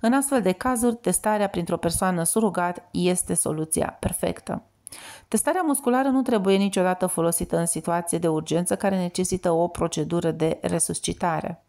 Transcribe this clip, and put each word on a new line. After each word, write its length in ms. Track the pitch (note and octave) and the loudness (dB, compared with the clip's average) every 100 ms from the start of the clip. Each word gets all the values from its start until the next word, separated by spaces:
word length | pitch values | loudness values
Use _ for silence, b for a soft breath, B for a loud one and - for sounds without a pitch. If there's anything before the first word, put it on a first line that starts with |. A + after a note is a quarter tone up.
În 120 | A3+ | 2
astfel 300 | C4+ C#4 C4+ | 2 2 2
de 100 | F#3 | 2
cazuri, 440 | F#3 B3+ B3 A#3+ A#3 | 0 0 2 0 0
testarea 520 | - F#3 G#3+ G#3+ G3 | -2 0 0 0 0
printr-o 280 | F3+ E3+ E3+ | -2 -2 0
persoană 460 | E3+ E3 F#3+ F3+ | 0 0 0 0
surogat 640 | E3+ A3 A3 F3 F3 F3 - | 0 2 2 2 -2 -2 -6
este 440 | F3 F3+ F3+ - | 0 2 2 -2
soluția 640 | F3 - D#3 D#3+ - - - | -2 -2 -2 -2 -2 -2 -4
perfectă. 640 | F#3+ F3 F#3 - - - _ _ - B B B B | -6 -2 -4 -4 -8 -8 _ _ -20 B B B B
Testarea 340 | G#3+ - F4 | -2 0 0
musculară 460 | E4 C4+ - B3 C4+ | 0 0 2 2 4
nu 140 | C4 | 2
trebuie 340 | A#3+ A3+ F#3+ G3 | 2 2 4 4
niciodată 500 | G3+ G3 F#3 F#3 F#3 | 4 2 2 2 0
folosită 500 | - E3+ E3+ E3+ E3+ | 2 0 0 -2 0
în 100 | E3+ | 0
situație 520 | D#3+ D#3+ E3+ F3 E3+ | -2 -2 -2 0 0
de 100 | E3+ | 0
urgență 480 | D#3 D#3+ D#3+ F3+ G3 | 0 0 -2 0 0
care 220 | G3+ F#3+ | 0 0
necesită 520 | F3+ - F3+ F#3 F3 | -2 -2 -2 0 2
o 180 | E3 E3+ | 2 2
procedură 640 | F3 E3 - D3 E3+ E3 | 0 -2 -2 -2 0 0
de 280 | D#3+ D#3+ - | 0 -2 0
resuscitare. 1000 | F3 F3 - E3+ - E3+ F3+ D#3 - E3+ | -2 -2 -2 -4 -6 -2 -2 -2 -4 -10